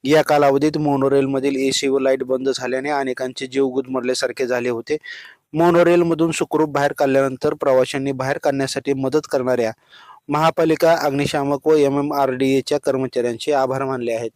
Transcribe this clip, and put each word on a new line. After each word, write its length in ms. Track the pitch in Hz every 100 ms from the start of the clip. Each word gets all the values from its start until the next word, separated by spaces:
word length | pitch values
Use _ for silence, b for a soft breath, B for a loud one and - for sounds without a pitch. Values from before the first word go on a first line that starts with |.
या 180 | - 151
कालावधीत 560 | 143 147 143 139 151 151
मोनोरेलमधील 760 | 151 139 135 139 135 135 135 135
एसी 320 | 135 127 135
व 100 | 135
लाईट 240 | 131 131
बंद 260 | 127 131 131
झाल्याने 420 | 127 127 131 139
अनेकांचे 560 | 143 135 123 131 127 131
जीव 200 | 131 139
गुदमरल्यासारखे 800 | 127 127 131 123 127 131 117 123
झाले 220 | 123 120
होते. 280 | 117 - 151 B B B B _
मोनोरेलमधून 800 | 151 170 170 170 175 170 156 165
सुखरूप 400 | 156 165 151 156
बाहेर 220 | 139 143
काढल्यानंतर 600 | - 139 135 135 131 151
प्रवाशांनी 580 | 151 139 131 127 143 139
बाहेर 260 | 135 131 -
काढण्यासाठी 540 | 147 139 135 143 135
मदत 260 | 135 131 147 -
करणाऱ्या 420 | 143 127 123 113 113 B B B B -
महापालिका, 680 | 147 160 156 165 156 165 165
अग्निशामक 680 | 151 139 143 151 139 143 156
व 80 |
एमएमआरडीएच्या 1040 | 156 139 139 143 143 135 127 135 135 - 147
कर्मचाऱ्यांचे 720 | - 131 131 127 120 113 -
आभार 320 | 143 131 135
मानले 280 | 135 131 117
आहेत. 180 | 113 117